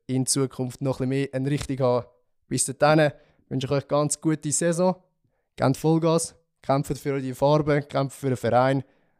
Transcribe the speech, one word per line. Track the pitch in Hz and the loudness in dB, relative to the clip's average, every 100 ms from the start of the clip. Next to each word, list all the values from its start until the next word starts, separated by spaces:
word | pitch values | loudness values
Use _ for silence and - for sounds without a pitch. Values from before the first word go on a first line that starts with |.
| - | -4
in | 131 127 | -2 0
Zukunft | 143 131 - 127 - | -2 -2 -4 -8 -6
noch | 135 127 | -6 -4
ein | 131 | -2
bisschen | 135 139 | -2 -4
mehr | |
eine | 131 135 | -4 -4
Richtung | 143 - 131 | -4 -4 -2
haben. | 127 123 120 _ _ _ _ | 0 0 -4 _ _ _ _
Bis | 131 | -4
dahin | - 131 147 160 147 - _ _ _ | -4 2 4 4 4 0 _ _ _
wünsche | 135 127 | -6 -2
ich | |
euch | 143 - | -2 0
ganz | 147 147 - | -2 0 -2
gute | 160 156 151 | -2 -2 -2
Saison. | 131 170 165 185 180 _ _ _ _ _ | -2 0 2 0 -2 _ _ _ _ _
Gebt | - 127 135 | -2 0 0
Vollgas, | 156 165 165 165 - - _ _ | 0 2 2 0 -2 -10 _ _
kämpft | - 139 147 135 | -2 -2 -2 -6
für | 147 139 | -4 -4
die | 131 | -4
Farben, | 123 139 151 151 147 143 | 0 4 4 2 0 0
kämpft | 139 135 - | -4 -4 -4
für | 135 | -4
den | 123 | -2
Verein. | 113 120 131 135 - _ _ | 2 2 4 0 -4 _ _